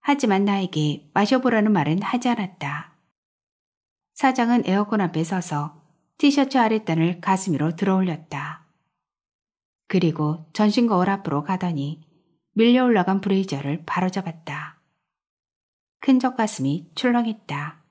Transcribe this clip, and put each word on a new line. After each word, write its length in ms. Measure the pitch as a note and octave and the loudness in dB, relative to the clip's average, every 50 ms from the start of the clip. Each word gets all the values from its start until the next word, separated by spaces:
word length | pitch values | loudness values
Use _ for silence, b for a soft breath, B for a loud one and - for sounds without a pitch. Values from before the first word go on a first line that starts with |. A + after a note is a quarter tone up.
하지만 420 | - - C#4+ C#4+ - A3 G3 G3 G3+ | 2 0 0 2 2 2 2 2 2
나에게 680 | G3+ G3 G3 F#3+ F#3 - D#3+ D3+ D3+ C#3+ - _ _ _ | 2 0 0 -2 -2 -2 0 0 0 -2 -4 _ _ _
마셔보라는 580 | - G#3 G#3+ C4+ B3+ C4 B3+ A#3 A3 G#3 A3 | 0 2 2 2 2 2 2 2 4 4 4
말은 300 | G#3 E3+ C#3+ D3 D#3+ F#3+ | 4 2 2 2 0 0
하지 280 | G#3 - - A#3+ - B3 | -2 -2 -4 -2 0 -2
않았다. 680 | A#3 A3 G3 F3+ - _ - C#3 D3 D3+ - - _ _ _ _ _ _ _ _ _ _ _ _ _ _ _ _ _ _ _ _ _ _ _ _ _ | -2 -2 -4 -8 -8 _ -8 -8 -8 -10 -12 -16 _ _ _ _ _ _ _ _ _ _ _ _ _ _ _ _ _ _ _ _ _ _ _ _ _
사장은 480 | - - C4 B3+ B3+ A#3 A#3 B3 A#3+ - | 0 0 0 2 2 2 2 2 2 2
에어컨 360 | - F#3 G3+ G#3 G#3 A3+ G#3 | 2 0 0 0 0 0 0
앞에 220 | F#3+ D#3+ - D3+ E3 | 0 0 -2 -2 -2
서서 580 | D#3+ G3 F#3 E3+ - D#3 D3 D3 D#3 - - _ _ _ _ _ _ _ | -2 -2 -4 -4 -4 -4 -4 -6 -6 -12 -18 _ _ _ _ _ _ _
티셔츠 400 | - - C#4+ C#4 C#4+ C4+ C4+ - | 2 2 2 4 4 0 2 2
아랫단을 640 | C4 A#3 A3 A3 G#3+ A3 - E3 D#3+ D#3+ F3 F3+ F3 | 2 2 2 2 0 0 0 0 2 2 0 0 -2
가슴 320 | - G3 F#3+ F#3 - G3 D#3 | 0 0 0 0 0 -2 -2
위로 220 | C3 D3 - D#3 | 0 0 -2 -2
들어올렸다. 920 | - G3+ F#3+ F#3+ F#3+ F#3+ F3+ D#3 - - _ - C#3 D3 D3+ D#3 - _ _ _ _ _ _ _ _ _ _ _ _ _ _ _ _ _ _ _ _ _ _ _ _ _ | -2 0 0 2 2 2 0 -2 -6 -10 _ -10 -10 -10 -10 -14 -16 _ _ _ _ _ _ _ _ _ _ _ _ _ _ _ _ _ _ _ _ _ _ _ _ _
그리고 640 | _ - F#3 F3 D#3+ D3+ - D3+ D3+ D#3 E3 - _ _ | _ 0 2 2 2 0 0 -2 -2 -4 -6 -10 _ _
전신 340 | - G#3+ G#3+ G#3 B3+ A#3+ | 0 0 2 2 2 2
거울 220 | A3+ G#3 F3+ F3+ G3 | 2 2 2 2 0
앞으로 340 | G3 G3 G3 - C#3 D3 D3 | -2 -4 -4 -4 -4 -4 -2
가더니 580 | - F#3 F#3 F#3 F3 E3 C#3+ C#3 D3 D#3+ - _ _ _ _ _ _ _ _ _ _ _ | -4 -4 -4 -2 -4 -4 -4 -6 -6 -8 -12 _ _ _ _ _ _ _ _ _ _ _
밀려 320 | G#3+ A3+ A#3+ A#3+ B3+ B3+ | 2 4 6 6 4 4
올라간 360 | B3 A#3 F#3+ F3 F#3+ G3 G3 | 4 4 2 2 2 0 -2
브레이저를 600 | - G3 F#3+ F#3+ F#3+ F#3+ - C#3 C#3 C#3 D3+ - D#3+ | 0 0 0 0 0 -2 -6 -6 -4 -4 -6 -6 -6
바로잡았다. 880 | - - F3+ F#3 F#3 F#3 G3 F#3 E3 D#3+ - _ - C#3 C#3+ - - - _ _ _ _ _ _ _ _ _ _ _ _ _ _ _ _ _ _ _ _ _ _ _ _ _ - | -6 -4 -2 -2 -2 -2 -4 -8 -8 -12 -12 _ -10 -10 -10 -10 -14 -18 _ _ _ _ _ _ _ _ _ _ _ _ _ _ _ _ _ _ _ _ _ _ _ _ _ 2
큰 140 | - C4 B3+ | 2 4 4
젖가슴이 720 | B3+ B3+ B3 - A3 G#3+ - - C3 C3+ D3 F3+ - - _ | 4 0 -2 -2 -2 -2 -2 -2 -2 -2 -2 -4 -6 -10 _
출렁했다. 840 | - - B3 A#3+ A#3+ A#3 A3+ G#3+ - _ - C#3+ C#3+ D3 D#3 - _ _ _ | -2 0 0 2 2 0 -2 -6 -8 _ -10 -10 -8 -8 -10 -14 _ _ _